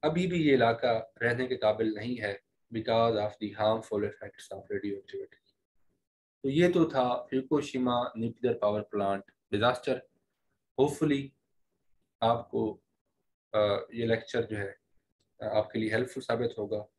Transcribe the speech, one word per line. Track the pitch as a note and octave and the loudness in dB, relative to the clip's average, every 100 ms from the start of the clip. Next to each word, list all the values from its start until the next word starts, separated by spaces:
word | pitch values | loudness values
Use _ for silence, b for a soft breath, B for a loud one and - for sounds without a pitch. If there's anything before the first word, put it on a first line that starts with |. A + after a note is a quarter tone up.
अभी | D3+ E3 F3+ | 0 0 0
भी | F3 | 2
ये | D3+ | 4
इलाका | C3 A#2 A#2 B2 A2+ - - | 6 6 4 2 0 -2 -2
रहने | A#2 A#2+ B2 | -2 0 -2
के | B2+ | 0
काबिल | G#2+ G#2+ A2+ | 2 2 0
नहीं | G#2+ A2 B2 | -2 -6 -6
है | G#2 G2+ _ _ _ | -6 -6 _ _ _
because | A2+ A2 A2+ A#2 G#2+ | -8 0 2 4 2
of | G#2 - | -2 -4
the | G#2 | -10
harmful | G2+ G#2+ A2+ A2+ G#2 | 0 2 2 -2 -2
effects | G#2 - G#2 - - | -2 -6 -16 -16 -16
of | G2 | -16
radioactivity। | G2 G2+ G2+ G2 - G2 G2 _ _ _ _ _ _ _ _ _ _ _ | -8 -8 -6 -10 -10 -12 -12 _ _ _ _ _ _ _ _ _ _ _
तो | C3+ | -2
ये | C#3+ F3 | 4 4
तो | F3 D#3+ | 4 2
था | C3+ B2 B2 | 2 0 0
Fukushima | - C3 C3 D3+ C#3 C3 B2+ B2 B2 A2+ | -2 -4 0 -2 -2 -2 0 0 -2 -4
nuclear | A#2 A#2 B2 A2+ | -6 -2 -2 0
power | G#2 G#2 | 0 0
plant | G#2 G#2 G2 G2 - _ _ | -4 -4 -2 -2 -6 _ _
disaster। | G#2+ A#2 - - C3 - _ _ _ _ _ _ - | 0 2 0 -2 -4 -6 _ _ _ _ _ _ 0
Hopefully | C#3+ D3 D#3 C#3 C#3 _ _ _ _ _ _ _ _ _ | 0 2 0 0 -2 _ _ _ _ _ _ _ _ _
आपको, | A2+ A#2 - A2+ A2 - _ _ _ _ _ _ _ | 0 0 -2 -2 -2 -4 _ _ _ _ _ _ _
अ, | G#2+ G#2 G2+ - | 0 2 0 -4
ये | A#2 A#2 | -4 0
lecture | A2+ - A#2+ - | 0 0 -4 -2
जो | G#2+ | -4
है, | G2 - _ _ _ _ _ _ | -8 -10 _ _ _ _ _ _
अ, | A2 | -2
आपके | G#2+ G#2+ - | 0 0 -2
लिए | A2 | 0
helpful | A2 B2+ - | 0 -2 -6
साबित | - A#2 A#2 - | -4 -2 -2 -4
होगा। | G2+ G#2 G2+ | -6 -6 -8